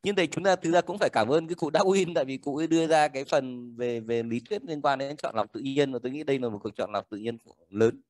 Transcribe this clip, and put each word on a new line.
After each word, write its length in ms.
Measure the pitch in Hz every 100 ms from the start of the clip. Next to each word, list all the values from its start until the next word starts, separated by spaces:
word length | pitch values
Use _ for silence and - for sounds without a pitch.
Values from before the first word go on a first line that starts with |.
Nhưng 120 | 185 196
đây 120 | 165
chúng 160 | -
ta 120 | 190 180
thực 160 | 165
ra 100 | 175
cũng 160 | 170 202
phải 120 | 170
cảm 140 | 120 110
ơn 200 | 156 165
cái 80 | 175
cụ 160 | 151
Darwin, 420 | 156 190 196 175 165
tại 100 | 135
vì 120 | 135
cụ 200 | 143 143
ấy 100 | 160
đưa 200 | 165 160
ra 200 | 156 151
cái 180 | 135 139
phần 500 | 156 131 123 120 117
về, 240 | 123 117
về 240 | 110 117
lý 160 | 117 117
thuyết 240 | 117 208 170
liên 160 | 147
quan 180 | 143 135
đến 180 | 139 147
chọn 180 | - 110
lọc 180 | 104
tự 60 | 107
nhiên, 340 | 135 135 139
và 60 | 123
tôi 80 | 123
nghĩ 120 | 143
đây 160 | 151 135
là 100 | 123
một 100 | 101
cuộc 120 | 110 -
chọn 160 | 101
lọc 180 | 104 -
tự 80 | 101
nhiên 200 | 113 117 _ _ 87
lớn. 320 | 101 113 139